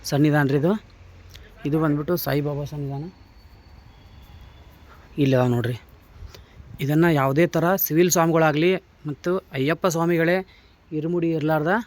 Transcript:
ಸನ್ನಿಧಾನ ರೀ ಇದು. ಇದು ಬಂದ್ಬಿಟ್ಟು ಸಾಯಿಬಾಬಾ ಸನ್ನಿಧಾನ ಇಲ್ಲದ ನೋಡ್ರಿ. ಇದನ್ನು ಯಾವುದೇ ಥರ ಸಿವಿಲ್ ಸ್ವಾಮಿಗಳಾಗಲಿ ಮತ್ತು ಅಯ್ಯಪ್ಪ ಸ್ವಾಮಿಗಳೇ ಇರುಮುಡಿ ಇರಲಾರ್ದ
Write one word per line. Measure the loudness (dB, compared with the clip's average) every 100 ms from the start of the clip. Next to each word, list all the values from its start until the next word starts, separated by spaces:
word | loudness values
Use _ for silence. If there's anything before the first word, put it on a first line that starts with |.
| -2
ಸನ್ನಿಧಾನ | 2 2 4 2
ರೀ | 2
ಇದು. | 0 -2 -6 -20 -20 -20 -20 -20 -20 -10 -4
ಇದು | 0
ಬಂದ್ಬಿಟ್ಟು | 0 0 -2 -4
ಸಾಯಿಬಾಬಾ | -2 -2 -2 -6 -8
ಸನ್ನಿಧಾನ | -8 -8 -8 -10 -16 -20 -20 -20 -20 -20 -20 -20 -20 -20 -20 -20 -20 -20 -20 -20 -20 -20 -20 -18 -2
ಇಲ್ಲದ | 0 2 2
ನೋಡ್ರಿ. | 0 -2 -6 -12 -20 -20 -20 -20 -20 -20 -20 -20 -8
ಇದನ್ನು | -2 2 4 4
ಯಾವುದೇ | 2 2 0 2
ಥರ | 0 0 0
ಸಿವಿಲ್ | 2 2 4
ಸ್ವಾಮಿಗಳಾಗಲಿ | 2 4 2 2 0 0 -6 _ -12
ಮತ್ತು | -8 -4 -4 -6 -4
ಅಯ್ಯಪ್ಪ | -2 0 0 0
ಸ್ವಾಮಿಗಳೇ | 0 2 2 0 -2 -16 -20 _ _ -6
ಇರುಮುಡಿ | -4 -2 -2 -2
ಇರಲಾರ್ದ | 0 0 0 -2